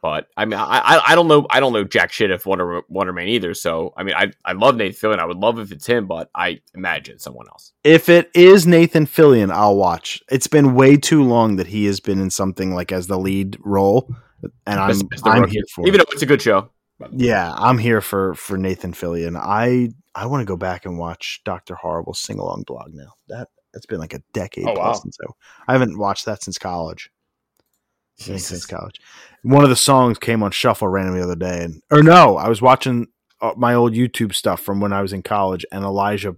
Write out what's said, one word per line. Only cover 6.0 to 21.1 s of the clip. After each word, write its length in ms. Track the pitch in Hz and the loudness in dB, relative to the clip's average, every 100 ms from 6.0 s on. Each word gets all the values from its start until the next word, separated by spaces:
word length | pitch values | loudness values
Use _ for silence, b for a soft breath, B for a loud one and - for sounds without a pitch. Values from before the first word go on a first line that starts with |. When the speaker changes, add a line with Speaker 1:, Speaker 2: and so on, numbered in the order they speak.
| 95 | -2
Speaker 1:
but 220 | 82 80 | -10 -10
I 280 | - 90 85 _ | -6 -6 -8 _
imagine 460 | 90 92 78 65 - | -10 -8 -8 -10 -20
someone 280 | - 60 52 | -20 -20 -20
else. 240 | 50 _ _ | _ _ _
Speaker 2:
If 240 | 147 160 - | 4 4 6
it 240 | 170 170 | 4 6
is 320 | 175 180 196 170 | 8 10 10 8
Nathan 400 | 170 170 165 151 | 4 4 2 0
Fillion, 460 | - 151 120 98 | 4 6 6 2
I'll 240 | 87 104 98 | 2 2 2
watch. 480 | 92 85 - - _ | 0 -2 -8 -14 _
It's 160 | 131 - | -4 0
been 260 | 151 143 | 2 4
way 220 | 127 135 143 | 6 6 6
too 260 | - 156 | 4 2
long 360 | 131 117 113 95 | 4 4 2 0
that 100 | 90 | -4
he 180 | 107 101 | -2 -2
has 120 | 98 | -2
been 220 | - 95 | -4 -2
in 80 | 95 | -4
something, 440 | - 95 92 92 | -4 -6 -4 -6
like, 200 | 90 90 | -6 -6
as 140 | 92 90 | -8 -4
the 120 | 95 | -4
lead 380 | 95 95 98 101 | -4 -4 -6 -10
role, 500 | 101 98 98 117 - 120 B B - _ - | -4 0 2 2 -2 -18 B B -18 _ -6
and 140 | 98 | -2
I'm, 80 | 98 | 0
Speaker 1:
Besides 340 | 98 98 - | -2 -4 -4
The 80 | 110 | 0
Speaker 2:
I'm 120 | 117 | 2
Speaker 1:
Rookie, 100 | 92 | 2
Speaker 2:
here 120 | 104 98 - | -2 -8 -2
for 100 | 170 | 2
Speaker 1:
even 140 | 190 | 2
Speaker 2:
it. 60 | 165 | 2
Speaker 1:
though 80 | |
it's 80 | - | -2
a 20 | 143 | 0
good 160 | 139 | 2
show. 280 | 120 98 110 _ _ _ - | 2 0 -2 _ _ _ -14
Speaker 2:
Yeah, 420 | 131 120 104 85 - | -4 0 0 -4 -2
I'm 200 | 110 127 | 0 2
here 220 | 117 110 | 2 0
for, 360 | - 101 95 80 | -2 -4 -4 -6
for 220 | - 98 | -8 -6
Nathan 360 | 95 92 90 | -4 -6 -10
Fillion. 440 | 82 87 85 85 85 | -10 -8 -6 -6 -8
I, 520 | - 104 120 127 120 117 _ - | -4 -2 0 0 -2 -6 _ -12
I 120 | 113 | -6
wanna 180 | 139 101 | -6 -6
go 100 | 90 | -6
back 300 | 92 90 95 | -8 -8 -10
and 120 | 87 | -10
watch 440 | 85 | -10